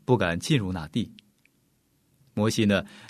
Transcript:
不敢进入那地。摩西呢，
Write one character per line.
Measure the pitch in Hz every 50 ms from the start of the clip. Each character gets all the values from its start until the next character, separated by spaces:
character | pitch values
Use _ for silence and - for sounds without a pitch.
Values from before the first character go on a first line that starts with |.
| _
不 | - 127
敢 | 104 95 85 85 87
进 | - - 160 131
入 | 101 92 92
那 | 90 78 80
地。 | - 123 82 - - - _ _ _ _ _ _ _ _ _ _ _ _ _ _ _ _ _ _ _ _ _ _ _
摩 | - 104 113
西 | 107 113 110
呢， | 101 101 95 - - - - -